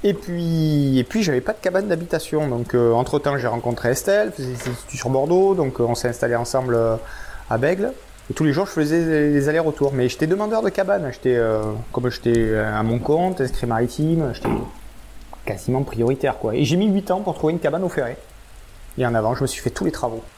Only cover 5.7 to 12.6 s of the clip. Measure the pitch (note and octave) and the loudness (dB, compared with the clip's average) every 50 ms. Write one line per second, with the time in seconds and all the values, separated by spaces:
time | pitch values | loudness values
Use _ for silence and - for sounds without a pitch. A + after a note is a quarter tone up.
5.7 | B2+ - A#2+ A#2 A#2+ - - B2 A#2 - - A#2+ A#2+ A#2 A#2+ - - C3 B2+ B2 | 0 0 0 0 0 0 -2 -4 -2 -2 0 0 0 0 -2 0 -2 -2 0 2
6.7 | A#2+ A#2 A#2 A2+ A2+ A2+ - - - - - - - - - - A2 A#2 B2+ D3+ | 2 2 4 2 0 -2 -4 -10 -12 -12 -12 -12 -12 -14 -4 -2 -2 0 2 2
7.7 | F#3 F#3+ G3+ B3+ C4 - - - - - - - B2 - D#3 D3+ C3+ E3 G3+ - | 2 0 -2 -4 -4 -8 -16 -20 -20 -20 -12 -10 -2 0 2 2 2 2 0 0
8.7 | - D#3+ D3+ D3 D#3+ E3+ E3 D#3+ D#3+ D3+ D3 D3 D3 C#3+ C3+ D3+ D3+ E3 E3 D#3 | 0 0 0 2 2 2 2 2 2 2 4 4 4 4 2 2 2 2 2 0
9.7 | D3 - C#3 C#3+ C#3 C3 B2 B2 - - D#3 D#3 F#3 G3 G#3+ G#3+ A3+ A3 A3 G3 | 0 2 0 0 2 2 0 0 2 0 0 0 2 0 0 0 0 0 0 0
10.7 | - - G3 F#3+ G3+ G3 D#3+ C3 A#2+ - - C3 B2 A#2+ A#2 A2+ A2 G#2+ G#2+ G#2+ | 0 0 0 2 0 0 0 -4 -8 -2 0 2 4 4 4 2 2 0 0 -2
11.7 | G#2+ G#2+ A#2 - - B2 B2 B2 - - - B2 A#2 A#2 A2+ A2 A2 G#2+ | -4 -6 -8 -6 -4 -2 -2 -2 -4 0 0 2 4 4 4 2 2 0